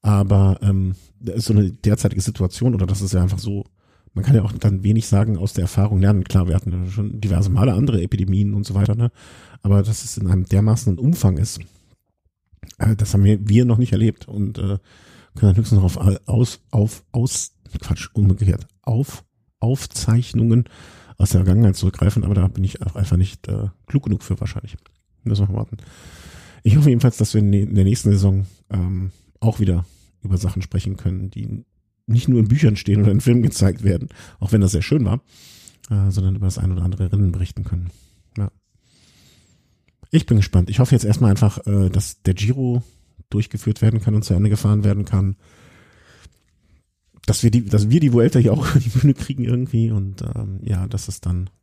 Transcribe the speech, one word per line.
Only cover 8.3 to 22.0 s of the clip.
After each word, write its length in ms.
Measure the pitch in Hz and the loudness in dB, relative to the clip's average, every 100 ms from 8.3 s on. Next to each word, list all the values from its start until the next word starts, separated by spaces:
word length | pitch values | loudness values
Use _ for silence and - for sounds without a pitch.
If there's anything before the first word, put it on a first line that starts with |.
| 95 101 | 0 0
und 140 | 101 101 | -2 -4
so 80 | |
weiter, 200 | 98 101 | -2 0
ne? 160 | 110 120 _ - - - - | 0 -2 _ -20 -20 -20 -8
Aber 200 | 101 101 | 2 2
dass 220 | 98 110 | 2 -4
es 120 | - - | -6 -6
in 100 | 98 | -2
einem 160 | 95 | 0
dermaßenen 540 | 90 95 107 113 - 87 | 2 2 2 2 0 0
Umfang 380 | 131 175 202 87 | 0 2 2 0
ist, 240 | 113 - - _ _ _ _ _ _ _ _ _ - - | -4 -6 -16 _ _ _ _ _ _ _ _ _ -20 -4
äh, 180 | 107 107 | -2 0
das 160 | 104 | 0
haben 120 | 98 | 2
wir, 220 | 98 107 104 | 4 2 2
wir 200 | 104 123 | 2 4
noch 120 | 110 | 2
nicht 140 | 123 | 0
erlebt 360 | 92 110 - - | 2 0 -2 -12
und, 280 | 104 101 107 | -8 -6 -6
äh, 220 | 98 98 _ _ _ - _ | -6 -6 _ _ _ -20 _
können 180 | - 104 | 2 4
dann 40 | 92 | 4
höchstens 200 | 110 104 | 4 4
noch 80 | |
auf, 140 | 92 - 104 98 - | 2 0 0 0 -2
aus, 340 | - 117 - _ | 0 0 -4 _
auf, 340 | 113 110 - _ | -2 -2 -4 _
aus, 400 | 123 127 - - _ - - | -4 -4 -4 -10 _ -14 -14
Quatsch, 280 | - 120 - | -6 -6 -4
umgekehrt, 520 | - 101 92 101 - - _ | 0 2 2 0 -2 -6 _
auf 440 | - 117 143 - _ _ _ _ | -4 -4 -4 -8 _ _ _ _
Aufzeichnungen 1040 | 113 135 - - - 113 123 - 113 117 120 - - - - - | -4 -4 -6 -8 0 0 0 -2 2 2 0 -10 -20 -20 -20 -2
aus 120 | 98 | 0
der 140 | 92 | 2
Vergangenheit 320 | 92 92 110 95 | 2 4 4 2
zurückgreifen, 480 | 90 - | -2 0